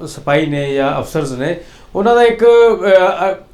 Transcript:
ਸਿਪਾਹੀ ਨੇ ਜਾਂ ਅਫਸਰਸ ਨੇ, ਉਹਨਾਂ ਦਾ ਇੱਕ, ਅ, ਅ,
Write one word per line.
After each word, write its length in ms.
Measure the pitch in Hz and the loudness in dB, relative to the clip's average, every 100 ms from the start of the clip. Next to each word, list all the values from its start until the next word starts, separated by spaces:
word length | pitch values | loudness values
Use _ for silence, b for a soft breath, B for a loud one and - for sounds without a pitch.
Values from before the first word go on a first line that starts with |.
| 156 | -16
ਸਿਪਾਹੀ 380 | 147 143 147 156 | -10 -2 -2 -2
ਨੇ 280 | 143 143 | -4 -4
ਜਾਂ 260 | 139 135 147 | -2 -2 -4
ਅਫਸਰਸ 320 | - 160 143 | -6 -6 -6
ਨੇ, 300 | 123 147 175 B B B 180 | -6 -6 -8 B B B -4
ਉਹਨਾਂ 200 | 208 240 | 0 4
ਦਾ 80 | |
ਇੱਕ, 200 | 233 226 | 2 4
ਅ, 40 | 233 233 233 190 196 190 185 165 190 | 4 4 4 2 2 4 2 0 -4
ਅ, 40 | - - | -6 -12